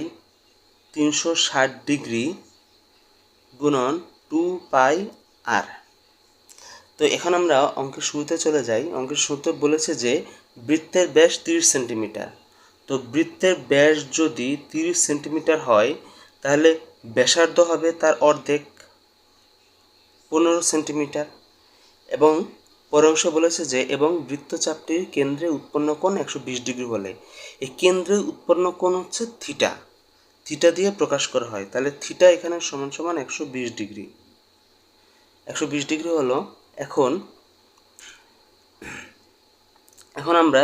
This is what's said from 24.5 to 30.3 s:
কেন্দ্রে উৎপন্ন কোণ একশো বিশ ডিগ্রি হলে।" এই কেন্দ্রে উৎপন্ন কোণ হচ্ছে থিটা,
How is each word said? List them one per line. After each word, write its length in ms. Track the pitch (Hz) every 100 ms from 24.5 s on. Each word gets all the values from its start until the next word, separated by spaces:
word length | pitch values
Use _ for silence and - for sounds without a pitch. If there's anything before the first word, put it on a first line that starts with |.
| 165 - - - 160 190 147
কেন্দ্রে 320 | 139 143 170 139
উৎপন্ন 320 | - 151 151 151
কোণ 120 | 185 196
একশো 220 | 143 143 127
বিশ 120 | 127 120
ডিগ্রি 200 | 123 123
হলে।" 180 | 110 95 92 - - - -
এই 100 | 135 -
কেন্দ্রে 340 | 180 185 175 202 156
উৎপন্ন 340 | 143 - 170 180
কোণ 220 | 175 180 185
হচ্ছে 220 | 180 - 226 -
থিটা, 300 | - 143 107 - - _ _ _ _